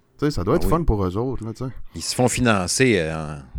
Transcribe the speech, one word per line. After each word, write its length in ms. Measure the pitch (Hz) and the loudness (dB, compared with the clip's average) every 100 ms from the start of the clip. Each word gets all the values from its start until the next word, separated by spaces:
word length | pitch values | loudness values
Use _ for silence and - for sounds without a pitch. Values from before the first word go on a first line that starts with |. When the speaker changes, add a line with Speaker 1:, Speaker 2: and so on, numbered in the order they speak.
| _ _ | _ _
Speaker 1:
Tu 80 | 147 | -2
sais, 60 | |
ça 120 | 143 | 0
doit 120 | 92 143 | 0 2
Speaker 2:
Ah 20 | |
Speaker 1:
être 60 | - | 2
Speaker 2:
oui. 60 | |
Speaker 1:
fun 120 | 165 | 2
pour 220 | 156 107 95 | 2 0 0
eux 100 | 92 | -2
autres, 280 | 127 135 110 | -4 -6 -8
là, 80 | |
tu 120 | 107 127 | -8 -8
sais. 60 | - - 85 | -8 -12 -8
Speaker 2:
Ils 60 | |
se 140 | - - | -4 2
font 120 | 123 | 2
financer, 680 | - 123 104 90 - 131 98 | 4 2 2 2 2 4 4
euh, 360 | 78 80 76 73 | 2 -2 -6 -8
en 40 | 67 | -10